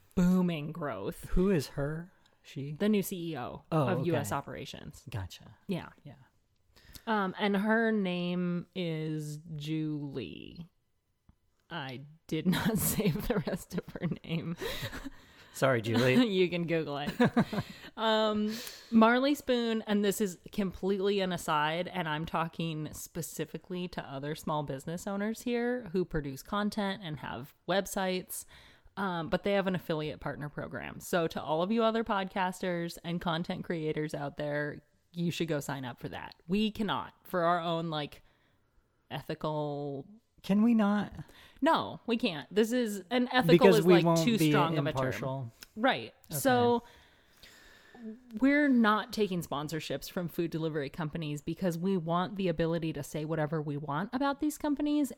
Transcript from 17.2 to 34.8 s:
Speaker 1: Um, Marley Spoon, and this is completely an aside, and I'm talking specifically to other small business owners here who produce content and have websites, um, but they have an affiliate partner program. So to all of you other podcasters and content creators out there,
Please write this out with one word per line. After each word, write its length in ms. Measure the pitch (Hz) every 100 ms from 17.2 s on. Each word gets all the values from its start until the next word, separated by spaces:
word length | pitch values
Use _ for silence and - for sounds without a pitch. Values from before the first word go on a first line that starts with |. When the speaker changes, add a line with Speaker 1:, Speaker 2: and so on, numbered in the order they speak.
| 247 - - 214 - - - -
Speaker 1:
Um, 560 | 220 220 220 208 214 220 - - -
Marley 420 | 226 220 247 269
Spoon, 500 | 294 - 240 233 220 214
and 180 | 208 208
this 160 | 190
is 160 | 208 175 -
completely 680 | - 190 - 190 196 196 202
an 120 | 185
aside, 560 | 175 - 151 151 165 180
and 160 | 180 160
I'm 180 | 151 165
talking 640 | 170 165 - 165 156 151
specifically 960 | - - 175 160 - 151 165 - 180 180
to 160 | -
other 320 | - 135 143 151
small 260 | - 151
business 460 | 143 139 151 170 -
owners 340 | 196 208 220
here 480 | - 240 240 247 220
who 120 | 180 175
produce 380 | 165 143 131
content 580 | - 202 208 220 202 220
and 140 | 185 151
have 380 | - 104 135 _ -
websites, 800 | 185 196 - 185 185 185 - - - - - - -
um, 320 | 196 175 160
but 120 | 180
they 100 | 202
have 120 | 202 190
an 80 |
affiliate 460 | 185 - 156 156 -
partner 280 | 147 135 147
program. 520 | - - - 73 -
So 260 | - 185 165
to 160 | -
all 220 | - 156
of 80 | 185
you 120 | 226
other 200 | 226 220
podcasters 960 | 226 202 190 208 185 185 190 175 170 -
and 160 | - 170
content 440 | 185 160 180 175
creators 500 | - 170 156 151 151
out 240 | 147 143 -
there, 460 | 147 147 147 147